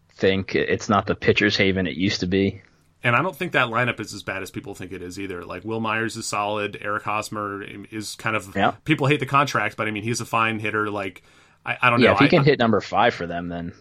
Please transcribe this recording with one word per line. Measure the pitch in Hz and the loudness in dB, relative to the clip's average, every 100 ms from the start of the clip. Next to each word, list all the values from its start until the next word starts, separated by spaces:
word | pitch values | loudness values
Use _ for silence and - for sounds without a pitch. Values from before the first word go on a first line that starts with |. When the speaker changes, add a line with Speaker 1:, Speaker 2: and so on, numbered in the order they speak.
| _ - | _ 0
Speaker 1:
think. | 95 95 95 - | 2 2 0 0
It's | - 92 - | 0 -2 2
not | 101 98 | 2 2
the | |
pitcher's | 90 - 104 104 - | 0 2 4 4 4
haven | 98 95 87 | 2 2 -2
it | 67 | 0
used | 98 - | 0 0
to | 90 | 0
be. | 95 98 - - _ _ _ | 2 2 -2 -12 _ _ _
Speaker 2:
And | 123 120 | 0 0
I | |
don't | 180 156 | 0 -4
think | 180 | -2
that | 143 123 | 0 2
lineup | 113 123 110 | 2 0 -2
is | 104 104 | -8 -10
as | |
bad | 107 95 | -8 -8
as | 92 | -8
people | - 101 | -10 -10
think | 98 92 | -12 -12
it | 92 | -10
is | 90 90 | -10 -8
either. | 98 87 85 | -8 -8 -10
Like, | 90 | -10
Wil | 104 113 | -6 -4
Myers | 113 110 113 113 | -2 0 -2 -4
is | - | -6
solid. | 104 104 104 104 - | -2 -2 -2 -4 -6
Eric | 104 104 | -4 -4
Hosmer | 107 107 107 107 101 101 - 104 98 | -2 -4 -4 -6 -6 -8 -10 -14 -12
is | 107 104 - | -10 -10 -6
kind | 113 107 | -4 -4
of, | 95 98 | -4 0
Speaker 1:
Yeah. | 107 - - | 0 0 0
Speaker 2:
people | 151 135 | 2 2
hate | 147 | 2
the | 117 | 2
contract, | 139 139 117 107 - | 2 4 0 -2 -2
but | 110 | -4
I | |
mean, | 107 | -4
he's | 113 113 | -4 -4
a | 113 | -2
fine | 113 113 110 | 0 0 0
hitter. | 107 107 107 | -2 -2 0
Like, | 101 98 - _ _ _ _ | -2 -6 -8 _ _ _ _
I, | - 120 | -8 0
I | 123 | 4
don't | 120 | 6
Speaker 1:
Yeah, | 110 | 6
Speaker 2:
know. | |
Speaker 1:
if | 98 | 6
he | 143 | 6
Speaker 2:
I, | |
Speaker 1:
can | 170 | 6
Speaker 2:
I | |
Speaker 1:
hit | 143 127 | 4 4
number | 117 101 | 4 2
five | - 92 120 | 2 2 2
for | - 87 | 2 -4
them, | 85 87 | -6 -6
then, | 85 85 - | -6 -8 -12